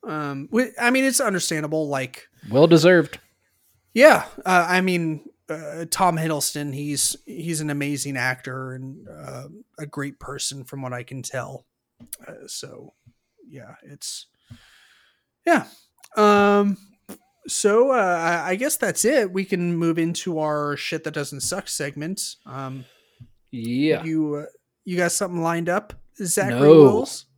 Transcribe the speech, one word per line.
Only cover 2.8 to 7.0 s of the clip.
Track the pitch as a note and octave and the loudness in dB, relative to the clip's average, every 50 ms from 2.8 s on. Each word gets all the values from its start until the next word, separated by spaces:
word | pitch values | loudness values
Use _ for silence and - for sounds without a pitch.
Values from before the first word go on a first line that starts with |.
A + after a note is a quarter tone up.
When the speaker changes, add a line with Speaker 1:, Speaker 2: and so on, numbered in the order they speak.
| D3 F3 F#3 F3 D#3 D3 - - _ _ _ _ _ _ _ _ _ _ _ _ _ _ _ | 8 8 6 6 4 2 -6 -20 _ _ _ _ _ _ _ _ _ _ _ _ _ _ _
Speaker 1:
Yeah. | A3 B3+ D4+ - - - - - - - | 6 8 8 8 8 2 -6 -14 -10 -2
Uh, | F3+ F#3 F3+ E3+ E3 | 2 2 4 4 4
I | F3+ F#3 | 2 2
mean, | F#3 F#3 F3+ F3 E3+ D#3+ D#3 D3+ - - _ _ _ _ | 2 2 0 0 0 -2 -4 -6 -10 -18 _ _ _ _
uh, | D#3 D3+ D#3+ D3+ D3 D#3+ E3 E3 | -10 -10 -10 -12 -10 -10 -8 -8
Tom | - - G3 F3+ E3+ | -2 0 2 2 2
Hiddleston, | D#3+ D#3+ E3 D#3 D3 C#3+ - - D3 D3 D3 C3+ | 0 -2 -2 -2 -2 -4 -4 -6 -6 -8 -8 -8
he's, | C#3 D3 D3 D3 C3+ | -8 -6 -6 -4 -2